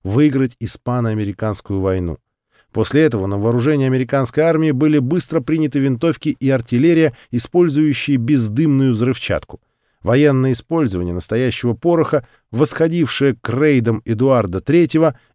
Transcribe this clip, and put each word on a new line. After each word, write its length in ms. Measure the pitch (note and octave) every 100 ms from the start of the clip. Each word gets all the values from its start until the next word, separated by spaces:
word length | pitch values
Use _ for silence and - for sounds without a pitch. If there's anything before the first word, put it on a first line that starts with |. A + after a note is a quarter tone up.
выиграть 520 | G2 A#2 D3+ C3 B2+ -
испано-американскую 1200 | A2+ - B2 B2 A#2 G#2+ G2+ G2 A2 G2 - G2
войну. 380 | F#2+ F#2 F2 D2 _ _ _ _ _
После 300 | A2 A2 C#3+
этого 240 | D#3+ A2+ G2
на 100 | G2+
вооружение 520 | A2+ A#2+ C3+ D3 C3
американской 560 | C3 B2 C#3 B2+ -
армии 260 | E3 D#3+ D#3+
были 280 | B2+ D#3 D3+
быстро 420 | B2 F3 - D#3
приняты 400 | A#2+ D#3+ D3+ C#3
винтовки 500 | C3+ B2 E3 - D#3
и 180 | - C3+
артиллерия, 640 | C3 - B2 D#3+ E3 D3+ - _
использующие 880 | A#2+ - F3+ F3 C#3+ D#3 C3 - C3
бездымную 760 | A#2 C#3 A2 A2+ D#3+ C3+ C3+
взрывчатку. 680 | G#2+ B2 B2 - E2 - - _ _ _ _
Военное 500 | G2 C3 D3 C3 C3
использование 600 | A#2+ - E3 B2+ F2+ F2
настоящего 600 | F2 - A2+ B2+ - A#2+
пороха, 520 | G#2+ E3+ E3 - D3 - _ _
восходившее 840 | A2+ D3+ - D#3+ F3 C#3 - C#3 -
к 80 | -
рейдам 520 | B2 D3+ C3+ A2+ A2+
Эдуарда 560 | A#2 A2 C3+ B2 G2 F#2
Третьего 580 | - E3+ E3 D#3 D#3+ - _